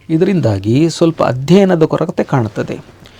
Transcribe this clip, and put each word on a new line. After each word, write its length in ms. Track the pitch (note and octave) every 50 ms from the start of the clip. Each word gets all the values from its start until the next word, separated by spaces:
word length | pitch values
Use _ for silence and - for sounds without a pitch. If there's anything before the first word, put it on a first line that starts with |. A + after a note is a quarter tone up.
| _ -
ಇದರಿಂದಾಗಿ 800 | D#3+ D#3+ F#3 G3 G3 E3+ B2+ A2+ G2+ G2 G2 G#2+ A#2 C#3 D#3+ E3
ಸ್ವಲ್ಪ 340 | D#3 - E3+ E3 D#3+ - -
ಅಧ್ಯಯನದ 600 | - B2 C3 C3+ D3 F3 G3+ G3 F#3 F3+ D#3+ D#3+
ಕೊರತೆ 400 | - D3 D3 D#3 F3 - - G#3
ಕಾಣುತ್ತದೆ. 560 | - D#3 C3 A2+ G#2 - C3+ - - - C#3 - - - - - - -